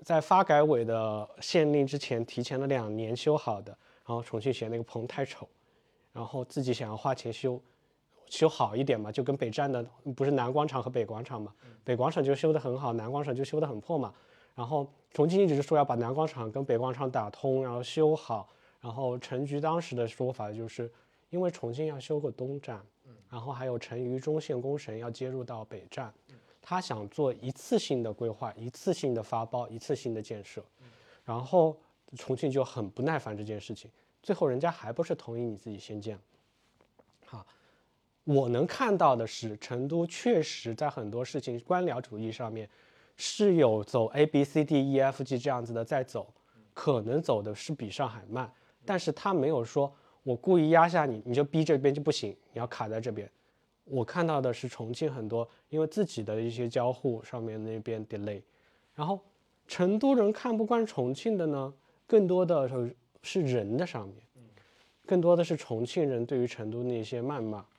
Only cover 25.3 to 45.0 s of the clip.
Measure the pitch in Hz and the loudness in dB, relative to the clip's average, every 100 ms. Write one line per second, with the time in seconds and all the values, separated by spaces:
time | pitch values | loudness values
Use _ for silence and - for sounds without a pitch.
25.3 | 131 120 113 110 104 92 - 117 - _ | -6 -8 -10 -12 -16 -14 -12 -12 -14 _
26.3 | - _ _ - 180 - 113 104 - 139 | -20 _ _ -6 -4 -4 -6 -6 -2 0
27.3 | 117 127 - - 226 - 131 113 104 117 | 0 -6 -8 0 0 2 -2 -2 -2 -4
28.3 | 104 117 - 120 - - 175 139 117 104 | -4 -8 -8 -12 -6 -4 -2 -2 -2 -2
29.3 | 117 110 123 110 113 - 139 123 110 104 | -4 -2 -4 -6 -8 -6 -4 -4 -6 -8
30.3 | 107 98 - - _ 127 - _ _ - | -12 -12 -16 -16 _ -20 -20 _ _ -8
31.3 | 117 127 185 160 156 _ _ _ 123 - | -8 2 6 6 4 _ _ _ -10 -4
32.3 | 127 147 135 123 123 101 - 139 151 113 | -2 0 0 0 -2 -6 -4 -2 -2 -4
33.3 | 104 107 107 - 107 117 _ _ _ - | -8 -8 -8 -10 -14 -16 _ _ _ -4
34.3 | 196 151 127 165 160 110 120 165 - - | 0 2 2 0 -2 -6 -4 -2 -4 -6
35.3 | 117 120 101 113 101 - 107 104 98 _ | -6 -6 -6 -10 -12 -10 -10 -8 -10 _
36.3 | _ _ _ _ _ _ _ _ _ - | _ _ _ _ _ _ _ _ _ -20
37.3 | 113 - _ _ _ _ _ _ _ - | -18 -18 _ _ _ _ _ _ _ 2
38.3 | 139 123 120 170 - 247 185 156 123 110 | 4 4 2 0 0 2 6 6 4 0
39.3 | - 113 107 - 123 139 170 170 - 247 | -6 -8 -8 -6 -4 -2 -2 -2 -2 2
40.3 | 185 156 - 117 113 147 139 104 117 127 | 2 2 -4 -8 -4 -4 -4 -6 -6 -4
41.3 | 143 127 120 - 180 180 123 - 107 113 | -6 -6 -6 0 0 0 -4 -6 -8 -6
42.3 | 110 113 110 107 _ _ _ _ - - | -6 -8 -8 -12 _ _ _ _ -10 -6
43.3 | - 208 170 127 107 101 123 113 139 156 | 2 6 8 8 6 2 0 2 4 4
44.3 | 143 143 160 143 147 135 135 | 4 4 2 4 4 4 4